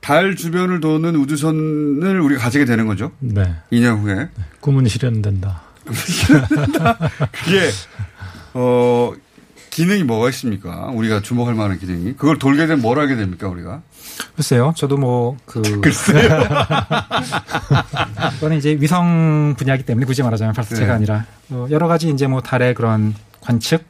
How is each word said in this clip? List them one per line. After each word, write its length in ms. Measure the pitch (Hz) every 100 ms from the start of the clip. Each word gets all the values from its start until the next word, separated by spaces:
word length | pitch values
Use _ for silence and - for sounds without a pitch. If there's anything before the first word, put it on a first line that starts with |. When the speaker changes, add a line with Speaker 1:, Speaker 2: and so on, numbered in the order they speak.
Speaker 1:
달 340 | - 151 190 170
주변을 440 | 170 170 185 180
도는 340 | 156 156 165 165
우주선을 1040 | 139 151 156 156 156 151 151 143 185 190
우리가 200 | 147 139
가지게 220 | 117 135
되는 220 | 135 113 110
거죠? 260 | 98 117 -
Speaker 2:
네. 340 | 127 101 92 82 -
Speaker 1:
이 100 | 120
년 180 | 120 107
후에. 160 | 104
Speaker 2:
네. 140 | 95 156 - - -
꿈은 260 | - 135 127
실현된다. 760 | 113 127 113 104 98 98 87 - - -
Speaker 1:
<laughs> 1500 | 226 - 170 - 202 131 294 143 - 165 233 165 - 143
그게, 380 | - - 190 165 98 - - 98 - 95 - -
어, 580 | 131 123 123 123 120 120 - _ - _ - -
기능이 320 | - 170 208
뭐가 240 | 147 110 120
있습니까? 600 | 131 127 98 - 85 90
우리가 280 | 120 113 107
주목할 340 | 101 120 120
만한 240 | 113 104 90
기능이? 360 | 90 87 90
그걸 240 | 135 143 156
돌게 280 | 135 143 160
되면 140 | 160
뭘 160 | 113 131
하게 180 | 147 131
됩니까, 320 | 98 87 98
우리가? 340 | 87 85 131 - - - - - -
Speaker 3:
글쎄요. 360 | 147 127 127 165
저도 200 | 139 139
뭐, 400 | 131 123 120 135 -
그 160 | 117 107
Speaker 1:
<laughs> 80 | 104
글쎄요. 480 | 101 - - - -
Speaker 3:
<laughs> 160 | 156 - 151 - 277 - 185 - 247 247 208 - - - 139 - - 156 107 156
그거는 240 | 156 156 160
이제 180 | 143 151
위성 760 | 147 180 175 165 160 151 147 143
분야이기 280 | 131 135
때문에 220 | 135 117 127
굳이 160 | 131
말하자면 320 | 127 110 110
발사체가 320 | 110 110 113 104
Speaker 1:
네. 60 |
Speaker 3:
아니라, 320 | 117 104 107 110 - _
어, 160 | 127 123
여러 160 | 151 165
가지 200 | 170 165
이제 160 | 139 139
뭐 140 | 131
달의 340 | - 127 123
그런 400 | 117 113 110 107 107 - -
관측 440 | - 117 - 160